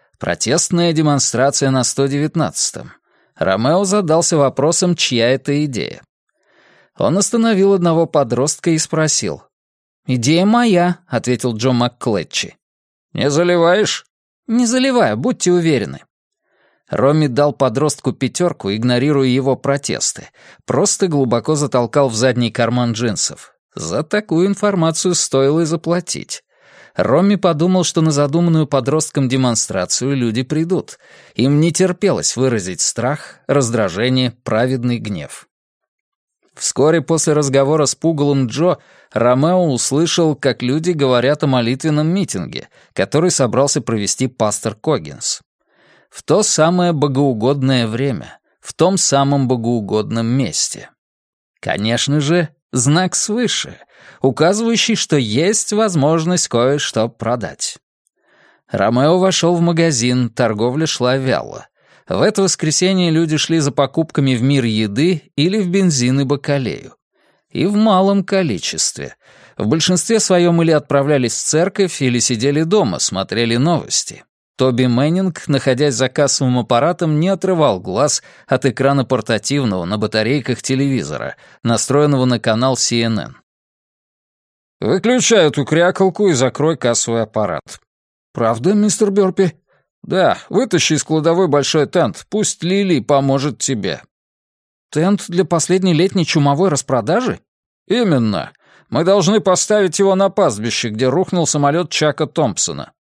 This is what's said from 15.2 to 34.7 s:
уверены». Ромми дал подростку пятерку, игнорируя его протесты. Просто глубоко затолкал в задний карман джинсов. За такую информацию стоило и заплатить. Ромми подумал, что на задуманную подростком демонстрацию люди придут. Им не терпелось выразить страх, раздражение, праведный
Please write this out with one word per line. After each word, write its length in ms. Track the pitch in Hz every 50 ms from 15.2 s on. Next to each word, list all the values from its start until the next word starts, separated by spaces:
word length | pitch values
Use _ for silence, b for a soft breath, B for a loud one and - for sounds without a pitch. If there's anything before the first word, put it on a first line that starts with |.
| 151 247 254 - - 175 180
уверены». 480 | 175 165 165 147 120 101 - 67 - - _ _ _ _ _ _ _ _ _ _ _ _ _ _ _ _ -
Ромми 400 | - - 113 139 147 156 156 139
дал 240 | 120 123 143 147 131
подростку 600 | - 135 127 110 131 151 147 - - - 139 -
пятерку, 600 | - 135 123 - - 175 175 - - - 98 101
игнорируя 560 | 107 117 123 123 123 131 151 151 139 135 127
его 280 | 123 135 127 139 131
протесты. 720 | - - 139 139 143 - - - - - - - - - - B B B B B B B
Просто 420 | - - 131 190 - - - 202
глубоко 480 | 180 156 143 135 117 117 120 113 - 156
затолкал 540 | 143 147 131 - 127 120 110 - 147 139 131
в 60 | 110
задний 340 | 107 120 131 117 120 120 110
карман 420 | - - 120 113 120 123 123 120 110
джинсов. 640 | 110 123 117 101 78 - - - - - - _ _ _ _ -
За 280 | - - 80 95 123 156
такую 460 | - - 208 214 - 160 165 180 202
информацию 640 | 196 - - 208 196 180 160 165 160 - - 185 175
стоило 460 | - - - - 135 135 139 151 165
и 40 | 170
заплатить. 800 | 147 165 160 - 165 170 180 175 - - - - - - - _ b b b b b b b b b b
Ромми 400 | - 92 - 123 156 190 202 208
подумал, 480 | 185 - 180 165 147 165 180 185 185 170
что 160 | - - 170
на 100 | 160 160
задуманную 560 | 147 143 147 143 139 170 175 170 160 156 151
подростком 600 | 147 - 135 123 123 151 156 147 - - 147 135 123
демонстрацию 880 | 131 131 131 123 117 110 - - 90 95 90 - - - 123 139 139
люди 260 | 135 120 117 107 123 131
придут. 560 | - 156 156 160 170 185 151 - - - B B B B B B B B
Им 240 | - 120 135 143 147
не 120 | 160 170 -
терпелось 640 | - 190 180 180 - - 196 139 87 - - -
выразить 440 | 120 131 131 120 107 90 92 90 -
страх, 560 | - - - - 113 127 147 - - - - _ _
раздражение, 840 | - 135 143 131 113 113 117 107 92 82 98 117 127 127 131 127 120 - _ -
праведный 560 | - 110 110 123 127